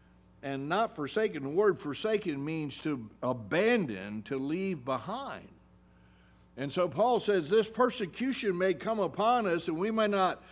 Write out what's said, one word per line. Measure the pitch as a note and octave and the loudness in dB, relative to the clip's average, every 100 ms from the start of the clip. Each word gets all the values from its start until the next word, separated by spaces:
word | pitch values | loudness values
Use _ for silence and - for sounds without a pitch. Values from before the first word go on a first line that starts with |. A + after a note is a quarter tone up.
| _ _ _ - | _ _ _ -12
And | C#3 C#3 C#3 | -8 -6 -2
not | F#3+ G#3+ | 0 0
forsaken, | - C#3 G#3+ A3 D#3+ | -2 -4 0 0 -2
the | C3+ | -2
word | E3 G#3 D#3+ | 2 4 4
forsaken | D3 C3 G#3+ G#3+ F3 C#3 | -2 -4 0 0 0 -4
means | D3 D#3+ D3 - | -4 -4 -4 -4
to | D#3 C3+ A2 - | -4 -4 -6 -4
abandon, | B2 A#2+ G2+ D#3 A3 A#3+ C#3+ F#2+ G2+ A2 | -2 -2 -2 2 4 2 0 -4 -6 -8
to | - C3+ | -6 -4
leave | C#3 F3 F#3+ D#3+ | -4 -4 -4 -4
behind. | B2 C3 D3 A#3+ C4 G2 - - _ - _ - - - _ _ _ - | -4 -4 -4 -8 -8 -12 -14 -20 _ -20 _ -20 -20 -20 _ _ _ -8
And | C#3 | -4
so | F3+ F3 | 0 0
Paul | D#3 A#3+ A#3 | 2 4 4
says, | - G3 D3 | 4 2 4
"This | A3 A3 | 2 2
persecution | - B3 - F#3+ - B3+ - G#3 F3 | 2 2 2 -4 -4 -2 0 0 2
may | F#3+ | 2
come | F#3 A3+ A3 | 2 -2 0
upon | E3+ - A3 B3 G3+ | 0 2 2 4 2
us, | E3+ F3 | 0 0
and | D#3+ | -2
we | G#3+ | 0
may | A3 G#3+ | 2 2
not | G3+ F#3 - - | 4 2 0 -10